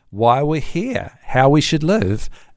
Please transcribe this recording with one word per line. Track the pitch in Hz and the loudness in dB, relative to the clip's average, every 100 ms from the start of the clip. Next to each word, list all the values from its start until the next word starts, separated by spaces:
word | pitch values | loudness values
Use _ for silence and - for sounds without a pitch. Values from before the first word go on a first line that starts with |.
| _ | _
why | 101 117 131 | 0 2 2
we're | 147 156 | 0 -2
here, | - 170 247 247 - - - | -4 -6 -4 -6 -8 -14 -4
how | 127 135 | 2 4
we | 151 | 4
should | - 160 | 2 -2
live, | 151 214 92 107 - - - | 0 0 0 -2 -4 -8 -20